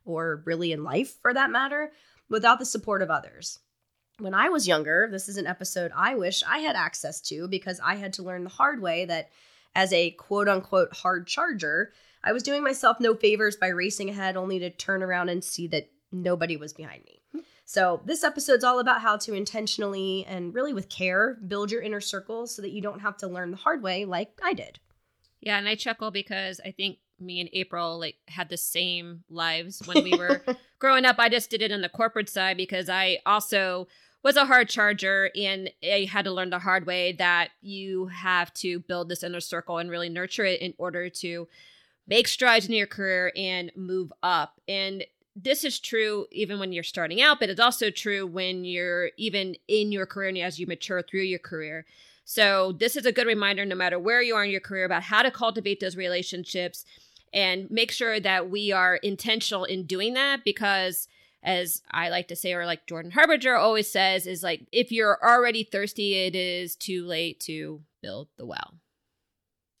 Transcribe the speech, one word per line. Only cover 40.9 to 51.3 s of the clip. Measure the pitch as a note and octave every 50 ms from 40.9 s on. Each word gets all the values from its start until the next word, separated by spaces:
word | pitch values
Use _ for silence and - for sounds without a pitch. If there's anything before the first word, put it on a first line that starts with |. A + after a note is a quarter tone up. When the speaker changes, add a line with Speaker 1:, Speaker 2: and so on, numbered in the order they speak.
| E3+ F3 F3+ F3+
Speaker 2:
to | F3 - - F3 E3+ E3+ E3+ - _ - - - _ _ _ _ _ _ _
make | - G3+ A#3 B3
strides | - - - B3+ B3 A3+ A3+ F#3+
in | F#3+ A3+
your | G#3+ G3+
career | F#3+ - - G3 F#3+ F#3 F3+ F3+ F3+ -
and | - G3 F#3 F#3 F3+ F3 E3+ -
move | F#3+ F#3+ F3+ F#3 F#3 F3+ C#3+ - _ -
up. | - F3+ C#3 D3 - _ _ _
And | - G3 G3 F#3+ F#3+ G3 F#3+ F3 - _ _ _ _ -
this | G3+ F#3 C4 C#4+ C#4+ -
is | C#4 - -
true | - - A#3 A3+ G#3+ G#3+ G#3 G3+ - -
even | - - G#3+ F3 G3+ G3+
when | G3 F#3+ F3+
you're | E3+ D#3+
starting | - - F#3 E3 D#3 E3+ A3
out, | C4+ D4+ D4 C#4
but | A#3+ G3
it's | F#3 E3+
also | A#3 B3 A#3+ - A#3 G#3
true | - - - G#3+ G3+ G3 G3
when | F3+ E3 F#3+ F#3 F#3 F#3 F3+ F3+
you're | F3+ F3+ F3 F3 F3+ F3 F3 F3 - -
even | - G#3+ A3 F#3 G3+ F#3+ F#3+ F3 - _
in | - G3+ G#3+ G#3 G#3
your | G#3 G3 F#3+
career | - - G3+ G3 F#3+
and | F#3+ F#3
as | E3+ F3+ D3+ D#3
you | F3+
mature | F3 E3+ - - - F#3+ F3+ F3
through | - - F#3+
your | F#3+ F#3+